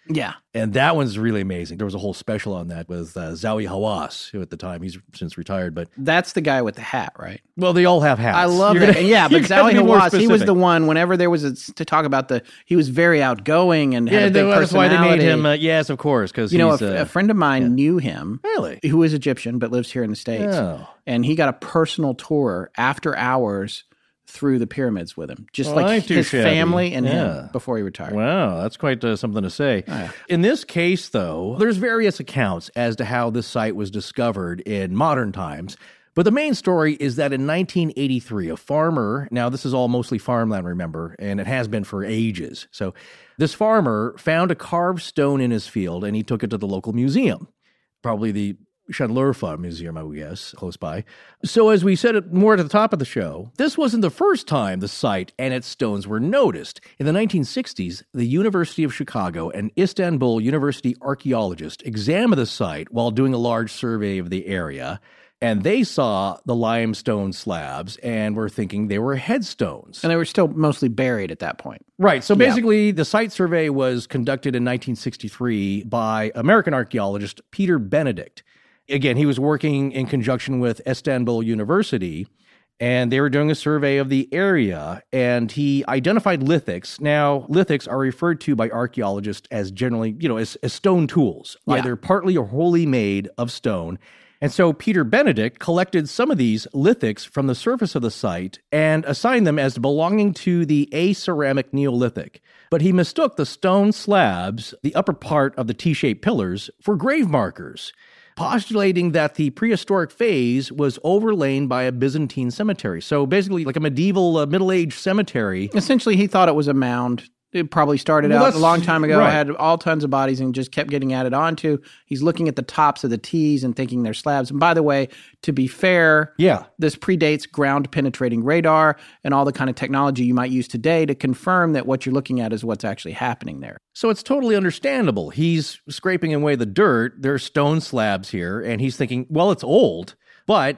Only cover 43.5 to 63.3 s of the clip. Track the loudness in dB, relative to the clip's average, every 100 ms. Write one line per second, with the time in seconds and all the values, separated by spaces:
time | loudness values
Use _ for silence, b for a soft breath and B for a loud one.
43.5 | 0 2 2 2 0 -4 -4 -2 0 0
44.5 | -2 -4 -2 -2 -4 -6 0 2 2 0
45.5 | -2 -4 -6 -4 -4 -4 -4 -4 -4 -4
46.5 | -4 -4 -4 -4 -2 0 2 0 -2 -12
47.5 | _ _ _ _ _ -6 -2 -2 -2 -4
48.5 | -8 _ _ -16 -6 -2 0 0 0 -6
49.5 | -6 -10 -10 -10 -12 -12 -12 -12 -14 -16
50.5 | -12 -12 -10 -10 -10 -12 B B B -2
51.5 | 4 6 6 4 2 2 0 0 2 4
52.5 | 4 4 2 2 -2 -4 -4 -6 -8 -14
53.5 | -2 -2 0 0 2 0 2 0 0 0
54.5 | -2 0 -4 -6 -2 -2 -2 -6 -6 -4
55.5 | -4 -8 -4 -4 -2 -4 -4 0 2 2
56.5 | 0 -12 -18 b b 0 0 0 -2 -2
57.5 | -6 -8 -8 -8 -8 _ -4 0 2 2
58.5 | 0 -2 -2 -4 -4 -8 -4 -4 -4 -8
59.5 | -6 -6 -2 -2 0 -2 0 0 2 0
60.5 | 0 -2 -2 -6 -4 -6 -6 -2 -2 -2
61.5 | -6 -12 -12 -10 -6 -2 0 2 2 0
62.5 | -4 -6 -6 -6 -4 -2 0 0